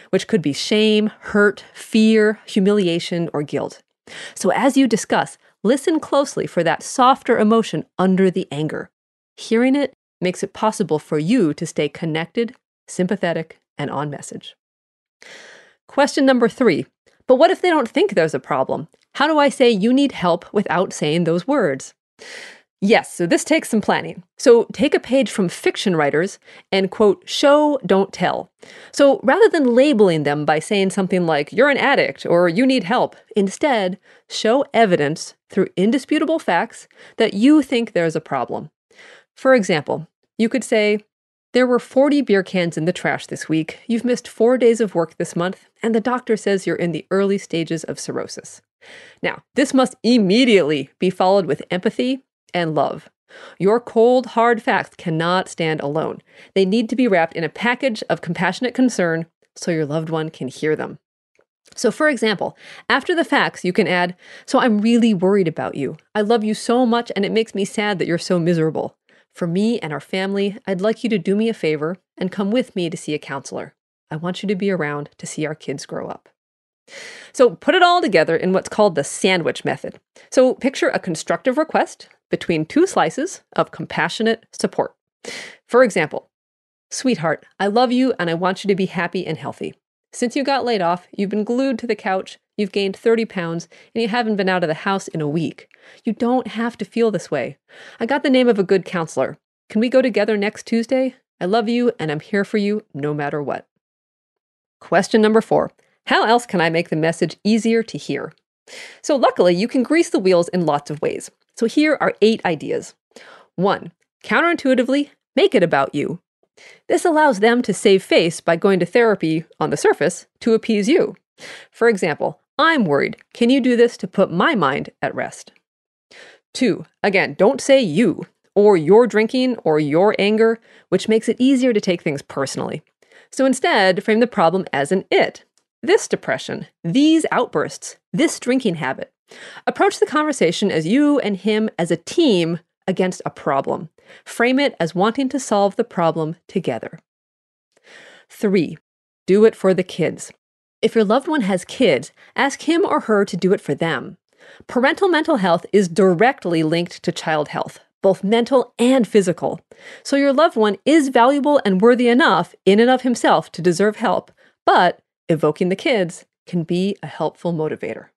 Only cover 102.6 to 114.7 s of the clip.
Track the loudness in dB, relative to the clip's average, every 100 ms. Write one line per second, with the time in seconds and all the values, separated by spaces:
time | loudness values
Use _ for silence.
102.6 | -2 -4 -6 -8 -6 -4 -4 -6 -6 -8
103.6 | -10 _ _ _ _ _ _ _ _ _
104.6 | _ _ -2 0 2 2 4 2 2 -2
105.6 | -2 _ _ _ -2 0 2 2 0 -2
106.6 | 0 0 -2 -2 -2 -2 -4 -4 0 0
107.6 | 2 -2 -2 -10 -8 -8 -8 _ _ _
108.6 | _ -20 -20 -14 -2 2 2 4 2 2
109.6 | 0 -2 0 0 0 0 2 2 2 -2
110.6 | 0 -2 -4 -6 -6 -6 -12 _ _ -4
111.6 | -2 0 0 0 -2 2 2 2 -2 -4
112.6 | -4 -8 -8 _ _ -20 -20 -20 _ -4
113.6 | -2 -2 -6 _ _ _ -4 0 0 0
114.6 | 0